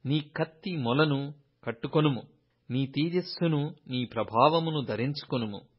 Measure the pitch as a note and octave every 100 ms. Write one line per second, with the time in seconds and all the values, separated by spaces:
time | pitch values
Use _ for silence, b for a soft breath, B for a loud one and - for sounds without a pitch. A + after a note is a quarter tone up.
0 | C3 D3+ D3 - D#3+ - G3 E3 A#2 C3
1 | D#3 C#3 C#3 D3 _ _ - A#2 - D#3
2 | D3+ A#2 - _ _ _ - B2 C3+ C#3+
3 | D#3+ F3+ F3+ - E3+ D3+ D3 - - B2
4 | A#2+ A2+ G#2+ A2 C#3 E3 D#3+ D3+ A#2 G#2+
5 | B2+ D3 - B2+ A2 G2+ -